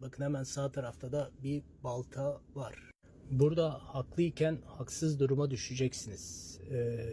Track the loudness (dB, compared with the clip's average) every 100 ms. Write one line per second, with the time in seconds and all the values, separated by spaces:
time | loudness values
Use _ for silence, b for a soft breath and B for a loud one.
0 | -10 -4 -2 0 -2 -2 -2 -2 -6 -6
1 | -4 -2 -2 -4 -4 -2 -4 -8 -4 -4
2 | -4 -2 -2 -2 -6 -8 -8 -10 -18 -20
3 | -20 -16 0 6 6 6 2 0 -6 -6
4 | -2 2 2 4 2 2 -4 -8 -6 0
5 | 2 4 4 4 2 0 -2 0 0 0
6 | -8 -8 -10 -12 -12 -12 -4 0 0 0
7 | -2